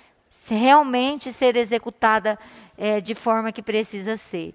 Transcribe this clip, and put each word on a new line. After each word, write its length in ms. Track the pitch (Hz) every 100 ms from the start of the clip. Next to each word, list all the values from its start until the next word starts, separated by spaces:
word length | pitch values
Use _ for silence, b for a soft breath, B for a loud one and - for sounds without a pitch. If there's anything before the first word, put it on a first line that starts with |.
| B B _
se 240 | _ -
realmente 800 | 214 254 294 277 247 254 285 262
ser 240 | 226 254 240
executada, 800 | 226 233 240 - 226 220 208 208 B B B -
é, 240 | 208 214
de 140 | 196 220
forma 360 | 240 220 220
que 120 | 220
precisa 520 | 214 214 220 202 190 220
ser. 380 | - 180 165